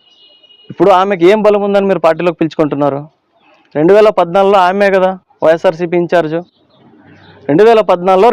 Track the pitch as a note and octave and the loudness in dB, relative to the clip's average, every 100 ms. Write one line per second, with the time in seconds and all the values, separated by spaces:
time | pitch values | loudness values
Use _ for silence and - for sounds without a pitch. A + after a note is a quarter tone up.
0 | _ _ _ _ _ _ - - F3+ F3+ | _ _ _ _ _ _ -14 -2 2 2
1 | G3 G3 E3+ G#3+ G#3 G#3 G3+ G3+ G3 F3+ | 0 0 2 2 2 0 0 -2 -2 -2
2 | E3 D#3+ F3 E3 D#3+ - D3+ C#3 C#3+ C#3 | -2 -2 -4 -4 -6 -4 -4 -2 -4 -4
3 | D3+ _ _ _ _ _ _ C#3+ E3 G3+ | -12 _ _ _ _ _ _ -2 2 4
4 | G#3+ G3 F3 F3+ G3 G3+ F3+ G3 G3+ F#3+ | 2 0 -2 0 0 2 0 0 0 0
5 | F#3 F#3 _ - D3+ E3 F#3+ E3 F3 F3 | -2 -4 _ -4 -2 0 -2 -4 -4 -4
6 | E3+ F3 D#3 D#3+ C#3 _ _ _ _ _ | -2 -2 -2 -6 -10 _ _ _ _ _
7 | _ - - - - D3+ A3 A3+ G3 F3+ | _ -20 -20 -16 -4 2 2 2 0 -2
8 | F3+ F#3+ A3+ | 0 2 2